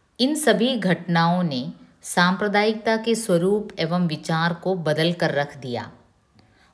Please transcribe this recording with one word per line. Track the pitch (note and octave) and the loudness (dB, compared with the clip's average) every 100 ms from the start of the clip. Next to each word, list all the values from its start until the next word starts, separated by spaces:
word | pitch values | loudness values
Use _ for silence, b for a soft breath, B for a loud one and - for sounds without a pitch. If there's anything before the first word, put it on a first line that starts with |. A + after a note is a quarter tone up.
| b - | b -2
इन | B3+ | 0
सभी | D4+ - A#3 A#3+ B3+ | 2 2 4 2 0
घटनाओं | F#3 E3+ - E3+ E3 F3+ | 0 -2 0 2 2 2
ने | F3 B2+ D3 - B B | 0 -2 -6 -12 B B
सांप्रदायिकता | - - F3+ F#3 G#3 G3+ G#3+ A3 A#3 A3 | -6 2 2 2 0 2 0 0 0 -2
के | A3+ | 0
स्वरूप | A3+ A3+ E3+ F#3 G#3 G#3 - | -2 2 2 2 0 -2 -6
एवं | D#3+ F3+ F3 | -2 0 0
विचार | D3+ - D#3+ E3+ | -2 -2 0 0
को | E3+ F#3 | -2 -2
बदल | F#3+ D#3 D3+ E3 | -2 0 0 0
कर | E3+ D#3+ | 0 -2
रख | C3+ C#3+ C3+ | 0 -4 -6
दिया | B2+ A#2 G#2 - _ _ _ _ b b b | -8 -8 -8 -16 _ _ _ _ b b b